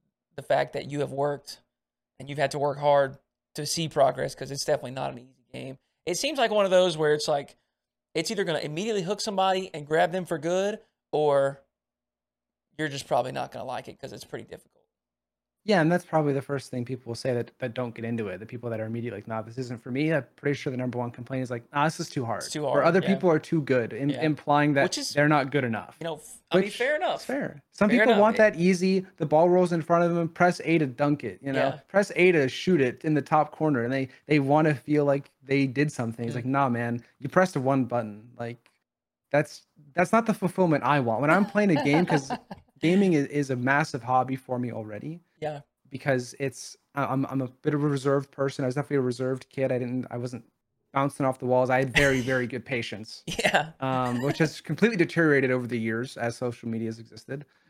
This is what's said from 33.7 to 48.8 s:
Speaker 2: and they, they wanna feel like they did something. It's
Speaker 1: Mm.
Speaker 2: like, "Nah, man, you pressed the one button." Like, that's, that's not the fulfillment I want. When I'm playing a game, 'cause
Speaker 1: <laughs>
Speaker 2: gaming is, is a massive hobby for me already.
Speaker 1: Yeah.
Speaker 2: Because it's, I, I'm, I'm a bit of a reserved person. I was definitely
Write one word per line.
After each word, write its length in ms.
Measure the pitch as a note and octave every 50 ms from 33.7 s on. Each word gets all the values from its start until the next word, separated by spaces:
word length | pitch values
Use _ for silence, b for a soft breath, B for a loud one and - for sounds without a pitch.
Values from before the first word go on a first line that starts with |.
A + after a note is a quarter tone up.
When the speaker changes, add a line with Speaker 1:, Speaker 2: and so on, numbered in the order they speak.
| D3 A#2+ A#2
Speaker 2:
and 80 | A#2+
they, 180 | C3 C3+ C3+ B2+ B B B -
they 100 | D3+ D3+
wanna 380 | C#3 C3+ C#3+ D3+ D#3 D#3 D3+
feel 280 | A#2+ - - D3+ D3 C#3+
like 260 | C#3+ C#3 C#3+ C#3+ _ _ _
they 240 | _ B2+ C3+ C#3 C#3
did 260 | C3+ A#2+ C3 D3 D3
something. 340 | - - B2 A2+ A2+ - A#2+
It's 80 | A#2 A#2
Speaker 1:
Mm. 20 |
Speaker 2:
like, 100 | B2 A#2
"Nah, 240 | B2+ C3+ C#3 C#3 C3
man, 340 | A#2+ A#2 A#2+ A#2 A#2 A#2+ - b b b
you 100 | - C#3
pressed 280 | - F3+ F#3 F#3 -
the 60 | D3
one 240 | B2+ C3 C#3 C3+ B2+
button." 440 | A2+ A#2+ A#2+ A2+ G#2+ G#2 G#2 G#2+ A#2+ A#2+ -
Like, 320 | A#2 A#2 A#2+ - _ _ _ _ _ _ _ _ _ _ _ _ _ _
that's, 340 | - C#3+ D3+ - - - _ _ _ _ D3 D3 -
that's 180 | E3+ F3+ F3
not 160 | - A3+ A3+ A3+
the 60 | G#3
fulfillment 480 | - G3 F3 - - F#3 E3+ D3+ C#3 A2
I 160 | B2 C#3+ D3
want. 220 | B2+ A#2 A2 G#2+
When 100 | C3+ D3
I'm 160 | E3 F#3+ G#3 G3
playing 240 | - G#3 G#3 G3+
a 120 | E3 C3+ -
game, 220 | C#3+ C#3+ D#3+ F3+
'cause 260 | - E3 D3 C3+ -
Speaker 1:
<laughs> 480 | A#3+ - - - - - - _ _ _
Speaker 2:
gaming 340 | - D#3+ F3+ G3 G3+ F#3+ E3+
is, 120 | D3 C#3 -
is 220 | C#3+ D3 C#3+ C3
a 60 | C3
massive 480 | B2 B2 C3 C#3 C#3+ D#3 - - C3 A2+
hobby 320 | A#2+ B2+ C3 B2+ B2+ C3
for 240 | C3 - - B2+ B2
me 120 | B2 A#2+
already. 500 | A2+ A2 A2 G#2+ G#2 G#2 - D3 D#3+ F3 _ _ _ -
Speaker 1:
Yeah. 200 | D3+ D3+ D3+ C#3+ - _ _ _ _ _
Speaker 2:
Because 440 | - B2+ - D3 C3+ B2+ B2 A#2+ - -
it's, 380 | C#3 C3+ A#2+ - - - - _ _ _ -
I, 100 | C#3+ C#3
I'm, 200 | G#2 C3 C3+ C3+ -
I'm 140 | C3 C3+
a 60 | C3 B2
bit 260 | - _ - D3+ D3
of 100 | D3 D3
a 40 | D3+
reserved 440 | C#3+ C3+ B2+ C#3+ C#3 C#3+ C3+ -
person. 320 | _ - C#3 C3+ - - C#3
I 40 | B2+
was 80 | B2
definitely 220 | C#3+